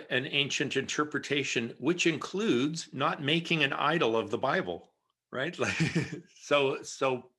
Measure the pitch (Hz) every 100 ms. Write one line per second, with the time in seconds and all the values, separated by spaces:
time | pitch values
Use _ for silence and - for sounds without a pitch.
0 | - 127 139 143 139 - 139 139 131 -
1 | 151 139 - 143 135 127 117 - 127 175
2 | 175 147 - 190 220 120 143 165 - 135
3 | 147 190 143 165 170 165 139 151 143 170
4 | 131 113 104 113 127 175 90 85 - _
5 | _ _ - 123 147 180 110 95 160 170
6 | 135 - - - - 143 139 151 - -
7 | 135 127 -